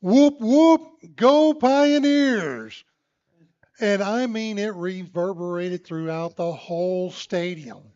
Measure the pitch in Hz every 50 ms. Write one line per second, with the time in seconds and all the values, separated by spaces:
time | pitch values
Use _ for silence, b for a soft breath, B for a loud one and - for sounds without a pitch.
0 | - 180 202 262 285 294 285 285 233 220 247 285 320 320 330 311 320 - _ _
1 | _ 175 160 127 208 247 277 294 311 311 302 302 220 247 269 277 285 294 294 294
2 | 269 285 285 285 285 277 254 220 185 151 131 117 110 110 110 - - _ _ _
3 | _ _ _ _ _ _ _ 170 165 _ _ _ _ _ _ _ 233 208 202 196
4 | 202 196 208 233 254 254 226 220 220 220 214 202 202 214 214 180 170 180 190 185
5 | 185 165 _ 175 175 185 196 170 175 175 175 175 175 180 180 180 180 _ 170 160
6 | 160 160 160 160 165 170 165 _ 175 170 170 135 - - 175 165 175 180 185 185
7 | 180 180 180 - - - - 180 170 180 180 156 156 123 107 98 - - _